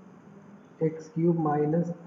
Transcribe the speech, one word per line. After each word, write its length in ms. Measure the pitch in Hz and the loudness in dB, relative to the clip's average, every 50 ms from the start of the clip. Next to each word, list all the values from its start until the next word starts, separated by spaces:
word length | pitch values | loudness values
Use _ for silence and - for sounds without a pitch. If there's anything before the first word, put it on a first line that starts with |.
| - - - - - - - - - - - - - - - - 160 | -20 -20 -20 -20 -20 -20 -20 -20 -20 -20 -20 -20 -20 -20 -6 -2 -2
एक्स 240 | 160 156 - - - | -2 -2 -4 -10 -8
क्यूब 300 | - 165 165 175 170 160 | -4 0 2 4 4 4
माइनस 500 | 156 151 147 151 151 151 160 170 165 - - - - | 2 2 2 2 2 2 2 2 0 0 -4 -8 -8